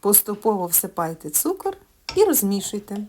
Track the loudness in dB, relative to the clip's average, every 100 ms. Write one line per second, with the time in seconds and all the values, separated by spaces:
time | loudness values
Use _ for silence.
0 | 4 4 2 -2 0 0 0 -2 -2 -4
1 | -4 -6 -6 -2 -2 -2 -4 -6 -14 _
2 | -6 2 4 4 2 -2 -2 -8 -8 -10